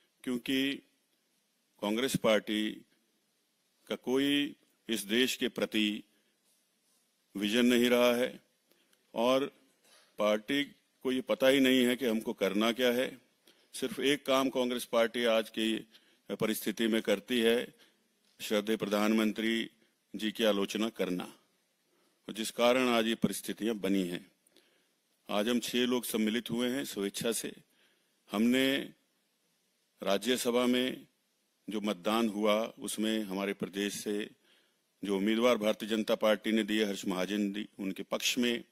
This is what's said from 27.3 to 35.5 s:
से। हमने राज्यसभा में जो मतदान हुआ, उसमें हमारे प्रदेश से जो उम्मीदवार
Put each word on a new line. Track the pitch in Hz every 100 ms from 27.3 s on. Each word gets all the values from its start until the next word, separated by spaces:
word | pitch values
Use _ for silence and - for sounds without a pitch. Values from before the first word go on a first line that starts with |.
से। | 110 - - _ _ _ _ _ _ -
हमने | 101 120 131 135 139 - - _ _ _ _ _ _ _ _ _ -
राज्यसभा | 95 101 113 123 123 120 123
में | 123 127 - - _ _ _ _ _ -
जो | 104
मतदान | 104 92 101 113 113
हुआ, | 101 107 107 113 -
उसमें | 101 - 107 110
हमारे | 104 95 98
प्रदेश | 98 90 98 101
से | - 110 104 - _ _ _ _ _ _ -
जो | 95 98
उम्मीदवार | 104 110 123